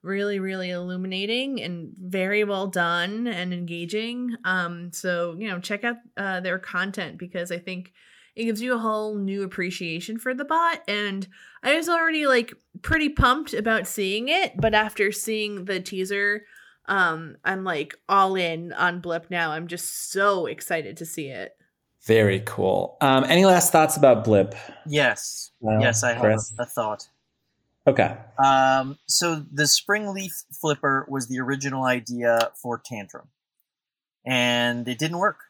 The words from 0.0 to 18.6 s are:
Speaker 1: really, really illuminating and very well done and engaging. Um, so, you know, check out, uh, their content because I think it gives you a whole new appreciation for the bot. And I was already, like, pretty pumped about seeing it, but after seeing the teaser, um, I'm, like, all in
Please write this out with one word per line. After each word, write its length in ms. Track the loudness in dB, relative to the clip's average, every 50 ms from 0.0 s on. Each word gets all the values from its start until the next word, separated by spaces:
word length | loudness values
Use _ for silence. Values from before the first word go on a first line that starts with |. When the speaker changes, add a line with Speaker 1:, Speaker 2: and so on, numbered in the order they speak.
| -6
Speaker 1:
really, 360 | -4 -4 -2 -2 -2 -2 -2
really 300 | -2 -4 -4 -4 -4 -4
illuminating 920 | -6 -6 -6 -6 -6 -6 -4 -4 -4 -4 -2 -2 -2 -2 -2 -2 -4 -6
and 320 | -6 -6 -8 -8 -10 -14 -16
very 460 | -14 -12 -6 -2 -2 0 0 2 0 0
well 240 | 0 0 -2 -4
done 600 | -2 -2 0 0 2 2 0 0 -2 -2 -4 -4
and 260 | -4 -4 -4 -4 -4 -4
engaging. 840 | -6 -6 -8 -8 -8 -8 -4 -4 -4 -4 -4 -6 -6 -6 -6 -6 -4 -2
Um, 460 | -2 0 0 -2 -2 -6 -8 -12 -12 -12
so, 420 | -6 -4 -2 -2 0 -2 -4 -4
you 100 | -8 -8 -6
know, 100 | -6 -8
check 240 | -6 -6 -6 -4 -4
out, 120 | -4 -4 -6 _ _ _
uh, 220 | -8 -6 -4 -4 -4
their 180 | -2 -2 -4 -4
content 580 | -6 -6 -4 -4 -4 -4 -4 -6 -8 -8 -10
because 340 | -12 -14 -8 -6 -6 -6 -6
I 60 | -6
think 360 | -8 -8 -10 -10 -10 -10 -14 _ _ _ _ _ _ _ _ _
it 100 | -4 -2
gives 160 | -2 -2 -2
you 120 | -2 -2 -2
a 40 | 0
whole 380 | 0 -2 -2 -2 -4 -4 -4
new 260 | -4 -4 -2 -2 -4 -6
appreciation 760 | -6 -4 -4 -4 -4 -4 -6 -6 -6 -6 -8 -8 -8 -10 -6
for 140 | -6 -6 -4
the 120 | -4 -4
bot. 360 | -2 0 2 2 0 0 -4 -6
And 400 | -4 -4 -2 -2 -4 -4 -6 -8 -10 -14 -20 -20 -20 -20 -6 0
I 120 | 0 0
was 140 | 2 2 0
already, 380 | 0 2 2 0 0 0 2
like, 260 | 4 2 2 2 -2 -10 _ _ _ _ -12
pretty 280 | -2 0 0 2 2 0
pumped 440 | 2 4 4 4 4 2 0 -4 -4
about 340 | -2 0 0 0 0 -2
seeing 400 | -4 -4 -4 -2 -2 -2 -2 -2 0
it, 240 | 0 0 0 -2 -2
but 160 | 0 0 4 4
after 360 | 4 2 2 0 -2 -2 -2
seeing 540 | -2 -4 -6 -4 -4 -4 -4 -4 -6 -8 -6
the 140 | -6 -6 -6
teaser, 680 | -6 -6 -6 -6 -4 -2 -2 0 0 0 0 -2 -6 _ -20 -20 -20 -20 _ _ _
um, 520 | -2 2 2 2 2 0 -4 -8 -14 -16 -8 _
I'm, 200 | -4 -4 -4 -4
like, 320 | -4 -2 -4 -4 -6 -10 _ _
all 280 | 2 4 4 4 4 2
in 380 | 0 0 -2 -2 -4